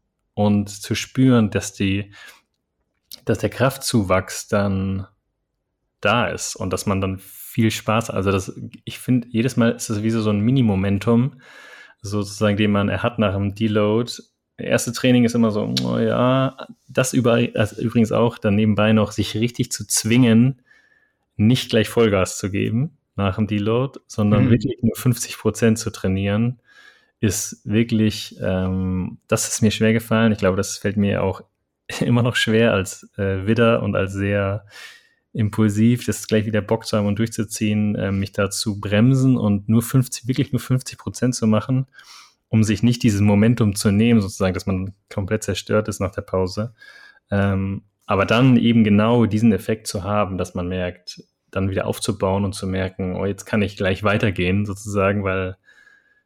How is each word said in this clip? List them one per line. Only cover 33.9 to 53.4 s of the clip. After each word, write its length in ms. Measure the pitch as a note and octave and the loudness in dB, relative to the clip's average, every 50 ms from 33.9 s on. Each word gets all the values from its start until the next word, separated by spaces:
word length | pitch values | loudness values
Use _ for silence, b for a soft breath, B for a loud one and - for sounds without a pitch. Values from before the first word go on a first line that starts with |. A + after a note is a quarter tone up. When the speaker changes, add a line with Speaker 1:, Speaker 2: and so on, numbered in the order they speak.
| G2+ | -2
Speaker 1:
als 160 | G2 G2 F#2+ F#2+ | -2 -2 -2 -4
sehr 540 | G2 G2 G2 G2+ G2+ G2+ G2 G2 G#2+ - B B B B B B B B B B B B B - | -4 -4 -2 -2 -2 -2 -2 -4 -6 -8 B B B B B B B B B B B B B -6
impulsiv, 720 | - A2 G2+ - - A2 A2 G2 G#2 A2 A#2 B2 A#2+ - | -4 -2 -2 0 2 2 2 2 4 4 4 2 2 -2
das 220 | - G2+ - - | -6 -6 -6 -4
gleich 180 | - G#2+ A2 G#2 | -2 0 0 0
wieder 160 | A2+ G#2+ G#2+ | 0 -2 -4
Bock 260 | G2+ G2+ A2+ A2 - | -2 -2 -2 -4 -4
zu 120 | - - G#2+ | -4 -2 -2
haben 80 | G#2 | 0
und 120 | G#2 G2+ G2+ | 0 0 -2
durchzuziehen, 760 | A#2 A2+ - - G#2+ G#2 - - A2 G#2 G#2 G#2+ G#2+ G#2 G#2 | -2 -4 -2 -6 -6 -6 -4 -4 -2 -2 0 0 0 -2 -2
äh, 180 | - G#2 G2 G2 | -2 -2 -2 -2
mich 200 | G2 G2 F#2+ - | -2 -4 -4 -4
da 180 | - G2+ F#2+ | -4 -4 -2
zu 300 | - - - A2+ G2+ G2+ | -2 -4 -4 -4 -6 -6
bremsen 580 | G2+ G2+ G#2 G#2 A2+ B2+ C3+ C3 B2+ C3 B2+ A#2 | -4 0 2 4 4 4 4 4 4 2 2 2
und 300 | G2+ G#2+ G2+ G2+ G2+ - | 2 0 0 0 0 2
nur 120 | A2+ A#2 | 2 2
fünfzig, 460 | A2+ - - C3+ B2 - - - - | 2 2 0 0 0 0 -4 -10 -6
wirklich 260 | A2+ C3 - C3+ - - | -6 -2 -2 -2 -2 -2
nur 80 | A#2+ | -6
fünfzig 380 | - - B2+ B2+ - - - - | -4 -2 -2 -2 -4 -6 -16 -12
Prozent 360 | - - - - - B2+ A#2+ | -12 -12 -8 -4 -2 -2 -2
zu 120 | - - | 0 0
machen, 400 | A2 A2 G#2+ - - C3 C3 C3 - B B B B B B B B B B B - | 2 2 2 2 0 -2 -2 -2 -4 B B B B B B B B B B B 0
um 160 | - A2 G#2+ | 2 2 4
sich 180 | G2+ G#2+ G2 - | 4 2 2 2
nicht 220 | A#2+ A#2+ B2 - | 2 2 4 2
dieses 160 | B2 G#2 G2 | 2 2 4
Momentum 560 | G2+ G#2 G#2 G2+ G#2+ A2+ B2 A#2+ A#2 G#2 G2 | 4 4 4 6 6 4 4 4 2 0 0
zu 160 | - - A2 G2 | 0 0 2 4
nehmen, 280 | G2+ A2+ A#2+ A#2 A2+ | 4 4 4 4 4
sozusagen, 340 | G2+ F#2+ - - G2 F#2 F2+ | 2 0 -2 -2 -2 -2 -2
dass 120 | F#2+ - | -2 -4
man 260 | - F#2+ F#2 F#2+ F#2+ - _ _ - | -4 -4 -4 -4 -6 -10 _ _ -10
komplett 360 | - - G2 F2+ G#2+ A2 - | -8 -6 -4 -2 -4 -4 -2
zerstört 420 | - G2 - - - A2 G#2+ G#2 | -4 -6 -6 -4 -2 0 0 0
ist 140 | A2 G2+ - | -2 -4 -4
nach 100 | G2+ F#2 | -4 -6
der 120 | - - - | -6 -8 -10
Pause. 520 | - - F#2+ F#2+ F#2 F#2 - G#2+ B2 - B B B B B B B B B B - | -4 -2 -2 -2 -2 -4 -6 -8 -8 -8 B B B B B B B B B B -4
Ähm, 520 | - G2+ G2 G2 G2 F#2+ F#2+ F#2+ G2 - - _ _ _ _ | -2 0 0 0 0 0 -2 -4 -6 -8 -10 _ _ _ _
aber 200 | - G#2 F#2+ G2 | -2 0 0 2
dann 300 | F2+ A2 A2+ C3 C3+ B2+ | 2 2 4 4 6 6
eben 260 | A#2 - A#2 A#2 A#2 A2 | 4 4 4 4 4 4
genau 420 | G#2 G2+ G#2 G#2+ A2+ A#2+ B2 A2+ | 4 4 4 4 4 4 4 2
diesen 260 | G#2 G#2 G#2+ G#2+ A#2 G2+ | 2 2 2 4 4 4
Effekt 340 | F#2 - - A2+ A2 - | 2 0 -4 -6 -6 -6
zu 160 | - - G#2+ E2+ | -8 -8 -6 -4
haben, 340 | G2 G#2 G#2 G#2 F#2+ F#2+ | -2 -2 -2 -2 -2 -2
dass 200 | F2+ F2+ - - | -6 -6 -6 -6
man 100 | F#2+ F2 | -6 -6
merkt, 560 | F2 F#2 F#2 F2+ F2+ F2+ - _ - - - - _ _ _ _ _ - | -4 -4 -4 -4 -6 -8 -10 _ -20 -20 -20 -20 _ _ _ _ _ -6
dann 180 | F#2+ F#2+ F#2+ | -4 -2 -2
wieder 160 | F#2+ - - | -2 -2 -2
aufzubauen 580 | A2 A2 - - - G#2+ F#2 - F#2+ F#2+ G2 G2+ | -4 -4 -6 -4 -6 -4 -2 0 0 0 0 -2
und 100 | G2 F#2+ | -4 -6
zu 120 | - - | -6 -6
merken, 480 | F#2+ F#2 F#2+ F#2 F#2 - - G2 F#2 F2+ | -6 -4 -4 -4 -4 -6 -6 -6 -6 -4
oh, 100 | F2+ F#2 | -4 -4
jetzt 200 | G2 G2+ G2 | -4 -6 -6